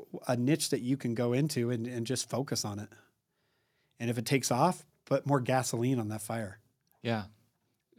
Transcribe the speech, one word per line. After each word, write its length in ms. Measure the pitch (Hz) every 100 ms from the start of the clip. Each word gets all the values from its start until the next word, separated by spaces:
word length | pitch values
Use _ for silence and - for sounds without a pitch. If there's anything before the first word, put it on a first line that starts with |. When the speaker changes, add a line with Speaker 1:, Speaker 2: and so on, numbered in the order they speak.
| - 180 -
Speaker 1:
a 80 | 123
niche 360 | 123 156 -
that 100 | 131
you 160 | 123 135
can 180 | 123 117
go 160 | 120
into 380 | 123 151 135 120
and, 160 | 123 117
and 180 | 123 117
just 240 | 127 -
focus 360 | 120 139 117 107
on 140 | 101
it. 100 | 107 - _ _ _ _ _ _ _ _ _ -
And 100 | 117
if 80 | 120
it 80 | 113
takes 260 | 139 123
off, 340 | 123 165 175 - _ -
put 200 | 139 135
more 140 | 143
gasoline 600 | 120 131 123 117 123 131
on 100 | 107
that 120 | 107
fire. 380 | - 113 104 101 _ _ _ _
Speaker 2:
Yeah. 220 | 120 113 98 - _ _ _ _ _